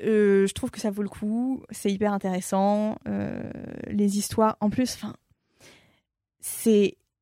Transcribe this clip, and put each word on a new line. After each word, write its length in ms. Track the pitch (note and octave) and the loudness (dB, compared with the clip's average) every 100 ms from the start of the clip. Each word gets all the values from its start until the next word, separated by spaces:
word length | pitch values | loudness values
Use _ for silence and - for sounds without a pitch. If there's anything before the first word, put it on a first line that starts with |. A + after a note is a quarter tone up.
euh, 420 | - G#3+ G3+ G3 G3 | 0 4 6 6 4
je 80 | |
trouve 160 | - B3 | 0 -8
que 120 | - | -4
ça 100 | A3 | -4
vaut 120 | G3+ | -4
le 40 | G3+ | -6
coup. 560 | - G#3 A3+ B3+ C4 - | -6 -4 -2 -2 -4 -8
C'est 220 | G#3+ G3+ | -4 -2
hyper 200 | G3 G#3 | 0 0
intéressant. 880 | G3 F#3+ F#3 - G3 G3+ G#3 G#3+ - - | 0 -2 -2 -2 2 2 2 0 -4 -6
Euh... 420 | G3 - - - - - - - | -4 -4 -6 -10 -12 -12 -12 -6
Les 300 | G#3 G3+ G3+ | 0 2 2
histoires, 400 | - - A3 - | -2 2 2 2
en 100 | G#3 | -2
plus, 240 | G3+ B3 - | 0 -2 -4
enfin, 200 | G#3 - _ _ _ _ - - _ _ _ _ _ _ | -12 -14 _ _ _ _ -20 -20 _ _ _ _ _ _
c'est, 560 | - - A3+ G#3 G3 - _ _ | -12 -2 4 6 4 0 _ _